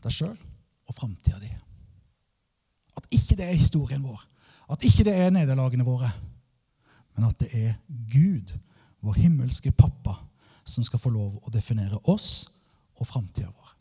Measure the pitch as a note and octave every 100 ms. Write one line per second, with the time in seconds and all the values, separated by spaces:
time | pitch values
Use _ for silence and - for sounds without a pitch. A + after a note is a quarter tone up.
0 | A2 - E3 A3 - - _ _ _ -
1 | A#2+ F#2 - F#2+ G#2 - - - - -
2 | _ _ _ _ _ _ _ _ _ -
3 | - - - F#3+ F3+ F3 C3 D#3 C3+ C#3
4 | C3+ G#2+ - _ _ - _ C#3+ B3+ -
5 | G#3 F#3+ F3+ F#3 D3 C3 C3 B2 B2 B2
6 | B2+ - - - _ _ _ _ _ _
7 | _ - A2+ - - A#2 A2 A2 _ B2+
8 | A2 B2 F3 E3 F#2+ - - _ _ _
9 | G#2 G2+ E3+ D#3 B2 - C3+ - - -
10 | - G2 - _ _ _ - - A#2 A#2+
11 | C3 A2+ G2+ G2+ - A2 - A2+ G2 G2+
12 | - G3+ - - - _ _ _ _ _
13 | A#2+ B2+ F#2+ - F#2 - - _